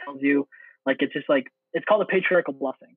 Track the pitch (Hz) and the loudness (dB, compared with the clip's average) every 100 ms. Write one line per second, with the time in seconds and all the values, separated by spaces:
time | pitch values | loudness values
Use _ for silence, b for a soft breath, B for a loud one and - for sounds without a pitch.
0 | - 139 139 143 139 B B B - 135 | -14 -2 2 2 0 B B B -4 -2
1 | 139 151 - 143 127 - _ 165 - 214 | -2 -4 0 0 0 -12 _ -8 0 2
2 | 185 190 180 180 165 135 135 - - | 2 0 2 2 0 -4 -6 -8 -16